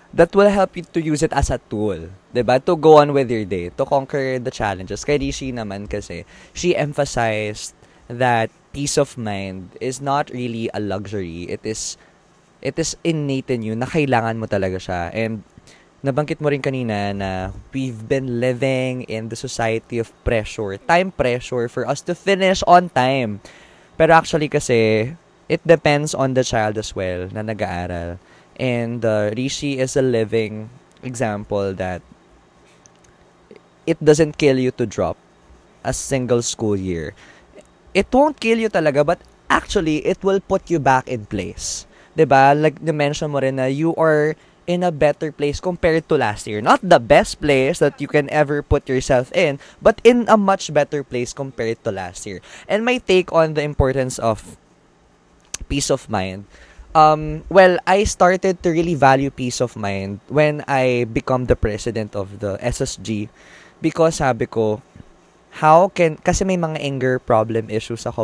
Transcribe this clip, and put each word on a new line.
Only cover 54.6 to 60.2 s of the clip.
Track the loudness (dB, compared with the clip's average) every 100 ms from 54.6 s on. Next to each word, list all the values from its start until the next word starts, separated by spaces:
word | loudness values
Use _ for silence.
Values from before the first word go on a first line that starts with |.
| _ _ _ _ _ _ _ _ _ -14 -8
peace | -4 -2
of | -2 -2
mind, | -4 -4 -8 -16 -20 -20 -20 -2
um, | 4 6 4 -2 -8 2
well, | 8 8 6 2
I | 2 2
started | 2 2 4 0 0
to | 0
really | 0 0 4
value | 4 4 2
peace | -4 -6 -4
of | -4 -4
mind | -6 -4 -6 -10